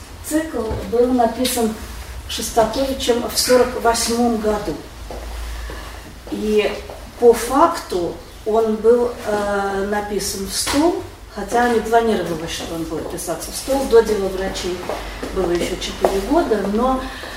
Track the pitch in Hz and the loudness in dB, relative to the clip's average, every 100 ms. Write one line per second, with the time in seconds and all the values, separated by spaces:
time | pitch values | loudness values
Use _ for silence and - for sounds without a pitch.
0 | - - - 302 320 247 220 226 190 233 | -16 -14 -4 -2 -2 -4 -4 -4 0 2
1 | 247 254 226 240 254 240 220 220 - - | 4 4 4 2 0 2 0 -2 -10 -12
2 | - - - - 226 - 220 285 269 254 | -12 -12 -8 -8 -2 2 2 2 -2 0
3 | - 240 220 - - 247 240 220 220 226 | 0 0 0 -2 4 6 4 2 2 2
4 | - 233 240 220 214 214 196 143 - - | 0 2 2 2 0 -2 -2 -6 -10 -14
5 | - - - - - - - - - - | -12 -10 -10 -10 -8 -8 -10 -10 -12 -14
6 | - - - 208 214 214 202 - - - | -16 -16 -10 -4 2 2 2 -2 -8 -14
7 | - - 240 233 233 262 330 - - 190 | -14 6 6 6 4 4 4 4 -4 -2
8 | 170 - - - - 214 220 214 220 240 | -2 -6 -12 -10 -2 2 2 2 4 4
9 | 240 - - 208 202 202 196 196 202 208 | 2 -4 -4 -2 0 -2 -2 -2 -2 -4
10 | 202 202 185 196 190 - - 277 330 381 | -4 -4 -4 -6 -6 -4 -2 2 2 2
11 | - - - - 196 240 240 233 220 233 | -4 -14 -16 -10 -2 2 4 2 4 4
12 | 226 196 170 160 165 - - 165 160 160 | 4 2 0 -4 -6 -8 -8 -6 -6 -6
13 | - 170 - 160 - - - 269 269 226 | -6 -8 -6 -6 -8 -8 -2 -2 6 6
14 | 214 208 190 185 190 190 185 180 - - | 6 2 0 -2 -4 -4 -6 -6 -6 -8
15 | - - - 185 175 175 - - - - | -8 -10 -6 -2 0 0 0 -4 -6 0
16 | - 196 196 302 285 214 196 208 254 262 | 0 2 2 2 2 2 0 0 2 0
17 | 262 - - | -4 -10 -12